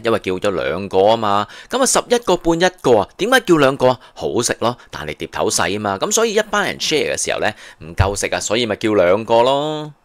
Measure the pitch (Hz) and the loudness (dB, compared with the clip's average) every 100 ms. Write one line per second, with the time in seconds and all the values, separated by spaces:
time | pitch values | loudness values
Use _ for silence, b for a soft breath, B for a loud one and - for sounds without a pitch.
0 | 113 104 95 92 104 87 65 87 98 95 | 0 0 -2 -2 -2 -2 -4 -4 -2 2
1 | 101 117 107 101 104 B B 247 262 180 | 4 2 2 0 -2 B B -2 0 0
2 | - 240 214 175 170 165 180 - 139 110 | 0 -2 0 -2 0 0 0 0 2 4
3 | 92 - 214 254 - 160 135 139 127 123 | 2 -4 0 0 4 4 4 4 2 2
4 | B - 78 92 120 - 110 120 B - | B -8 -4 -2 -2 -2 -2 -4 B -12
5 | 76 - 82 76 90 - 85 104 104 98 | -10 -10 -10 -4 -2 0 -2 -2 -4 -4
6 | - 233 233 208 214 208 165 69 - 151 | -2 -2 0 -2 -2 -2 -4 -6 -4 -2
7 | 82 69 - - 95 - B B 80 85 | -2 -4 -4 -2 -4 -4 B B -10 -2
8 | 95 101 92 90 - 113 117 98 110 101 | -2 -2 -4 -4 -2 -2 -2 -2 0 2
9 | 87 101 113 117 123 139 151 151 151 - | 4 2 2 4 4 2 -2 -6 -10 -16